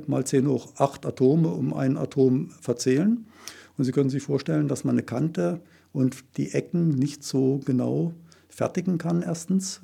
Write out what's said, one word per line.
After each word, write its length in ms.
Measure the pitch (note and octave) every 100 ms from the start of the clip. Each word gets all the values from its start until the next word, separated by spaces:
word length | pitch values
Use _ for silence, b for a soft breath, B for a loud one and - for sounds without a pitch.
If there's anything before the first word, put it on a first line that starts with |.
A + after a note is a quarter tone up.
| D3+
mal 200 | C3+ C3+
zehn 200 | C#3 C#3
hoch 260 | C3+ - -
acht 300 | C#3 - -
Atome 420 | - C3 E3 D#3+
um 260 | E3+ C3+
ein 240 | D3 C3+ D3+
Atom 540 | C#3+ C#3 C3 B2+ - -
verzählen. 640 | - A#2+ C3 C3 G3+ A#3 B B B B B -
Und 80 | C3
Sie 80 |
können 180 | C#3 C#3
sich 100 | C3+
vorstellen, 460 | C#3 C#3 - D#3 D3
dass 160 | C3+
man 120 | C#3 A#2+
eine 80 |
Kante 580 | - A#2 D#3+ F3 F3 E3+ b b b
und 240 | C#3+ C3 - - -
die 140 | C#3
Ecken 380 | C#3 C#3 F3 E3
nicht 340 | C3+ C#3+ -
so 380 | - C3+ C3 C#3 C3+
genau 480 | B2+ B2 C#3 E3+ E3 B B B
fertigen 500 | - - F#3+ F3+ E3
kann, 240 | E3 E3+
erstens. 580 | F3 E3+ - F#3+ F#3+ -